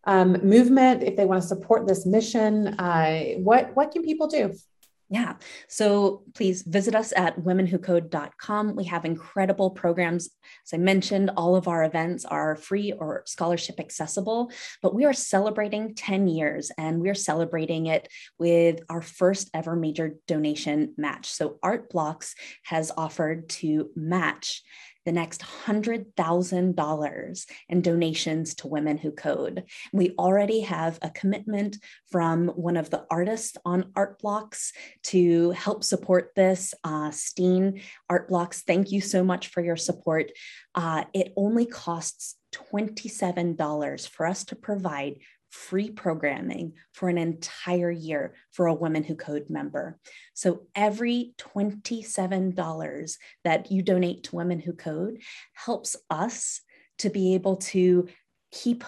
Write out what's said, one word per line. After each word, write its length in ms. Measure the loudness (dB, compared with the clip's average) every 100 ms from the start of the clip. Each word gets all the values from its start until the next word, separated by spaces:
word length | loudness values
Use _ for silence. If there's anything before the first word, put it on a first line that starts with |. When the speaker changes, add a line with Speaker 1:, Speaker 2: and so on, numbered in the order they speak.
Speaker 1:
um, 280 | 6 6 8 6
movement, 600 | 8 10 10 8 8 6
if 120 | 2
they 120 | 4 4
wanna 160 | 4
support 440 | 0 -4 4 4 4
this 200 | 2 4
mission? 640 | 2 2 2 2 2 0
Uh, 680 | 0 2 4 4 2 -2 0
what, 400 | 6 6 6 0
what 160 | 0
can 100 | 0
people 260 | -2 -2 0
do? 260 | 0 -2 -4 _ _ _ _ _
Speaker 2:
Yeah. 240 | -4 -4 -6 -16 -20 -14
So 540 | 2 4 6 4 2 -12
please 300 | -2 0 0
visit 320 | 0 0 2
us 180 | 2 2
at 240 | 2 2 2
women 280 | 2 2 2
who 100 | 0
code 320 | 2 2 2
dot 240 | -6 -6 _
com. 360 | -4 -2 0
We 100 | -2
have 200 | -4 -4
incredible 640 | -4 -6 -6 0 2 4 2
programs. 600 | 2 0 2 2 0 -4 _ -20 -20
As 80 | -8
I 60 | 0
mentioned, 540 | 4 4 2 0 2 2
all 180 | 4
of 140 | 4 4
our 160 | 2
events 400 | 2 2 -2 -4
are 320 | -4 -2 -2 -4
free 360 | -4 -4 -2
or 300 | -4 -6 -6 -8
scholarship 520 | -4 -2 -2 -4 -10
accessible, 720 | -12 -8 -6 -4 -2 -2 -4 -8 -16 -4
but 140 | -2
we 100 | 2
are 80 | 2
celebrating 840 | 2 0 2 2 -2 -2 -4 -6
ten 340 | -8 -4 2 2
years, 420 | 2 -2 -2 -8 -8
and 240 | -4 -2
we're 120 | 0
celebrating 760 | -2 -2 0 0 -2 -2 -2 0
it 200 | 0 -2 -20 -20 _
with 420 | 4 6 6 2 -6
our 140 | -8
first 480 | -8 2 2 2 -4
ever 240 | -8 -4 -2
major 380 | -2 -2 -4 -6 -4
donation 680 | 0 0 -2 -2 0 -2 -2
match. 300 | -6 -6 -10
So 320 | -4 -6 -2
Art 280 | -2 -2 -4
Blocks 440 | -4 -4 -6 -12 -16 -18 -18
has 260 | -4 -4 -2 -4
offered 540 | -6 -2 -2 -2 -6
to 400 | -6 -2 0 -2
match 680 | -6 -2 0 0 -2 -8 -10 _ -20 -20 _
the 80 | -4
next 300 | -2 -4 -10
hundred 720 | -16 -12 -2 -2 0 -4 -6 -4
thousand 600 | 0 0 0 0 0 0
dollars 680 | -2 -2 -4 -6 -12 -14 -16 -20 _
in 140 | 0
donations 720 | 2 2 0 -2 -2 -4 -4 -8
to 120 | -6
Women 300 | -4 -2 -2
Who 120 | -4
Code. 520 | -6 -4 -2 -4 -8 -12 -18 -4
We 180 | 0 0 2
already 420 | 2 4 2 0
have 380 | -2 -2 -4 -4
a 80 | -10
commitment 680 | -4 -2 -2 -4 -4 -4 -8 -18 -20 _
from 380 | 0 2 2 0
one 280 | -2 -2 -2
of 140 | -2
the 160 | -6 -4
artists 460 | -2 0 -2 -6 -8
on 260 | -2 -2 0 -2
Art 220 | -2 -2
Blocks 520 | -6 -6 -6 -10 -12 -12 -20 _
to 460 | 0 4 6 6 4
help 320 | 2 -4 -2
support 480 | -2 -2 4 2 2
this. 400 | 2 4 4 -4 -8
Uh, 260 | -6 -4 -4
Steen 720 | -6 -10 0 4 4 2 -2 -14 -20 _
Art 200 | 0 2
Blocks, 340 | -2 -2 -6
thank 280 | 0 2 2
you 80 | -2
so 240 | 0 2
much 240 | 2 0 -2
for 140 | -4
your 140 | -2 -2
support. 540 | -2 -4 -2 -2 -2 -8 -20 -20 _
Uh, 300 | -4 -2 -4 -2
it 200 | -2 -2 0
only 300 | 0 2 0
costs 720 | -4 -8 -6 -8 -12 -16 -18 _
twenty-seven 1040 | -20 -8 -4 -4 -8 -14 -4 -4 -2 -2 -2
dollars 500 | -4 -2 -4 -8 -14
for 200 | -4 -4
us 180 | -4
to 120 | -8 -12
provide 640 | -8 -6 -4 -6 -8 -10 _ _ _
free 400 | -20 -6 -4 -4
programming 840 | -4 -4 -2 -2 -2 -6 -8 -10 -12 _
for 160 | -4 -2
an 80 | 0
entire 720 | -2 -4 -10 -10 -2 0 0
year 440 | -4 -4 -4 -6 -10 _
for 140 | 0 0
a 80 |
Women 300 | 2 0 -2
Who 100 | -2
Code 360 | -8 -6 -8 -6
member. 480 | -8 -6 -6 -8 -12 -20 -20 -20
So 280 | -4 -2 -2 -8
every 600 | 0 0 0 -2 -2 -4 -12
twenty-seven 1160 | -10 -4 -2 -4 -8 -8 -6 -4 -2 0 -2
dollars 640 | -2 -6 -6 -8 -10 -12 -12 -16 _
that 260 | 0 0 2
you 120 | -2
donate 420 | 2 2 2 -2
to 120 | -10 -6
Women 240 | -4 -4
Who 120 | -6
Code 500 | -8 -8 -6 -6 -8 -16 -20 -20
helps 400 | -14 -6 -6 -6 -10 _
us 540 | -4 -4 -4 -10 -10 _ _ _ -6
to 120 | -4
be 240 | 0 2
able 220 | 2 2 -2
to 520 | -2 2 6 4 2 -8 _ _ _
keep 340 | -6 -4 -4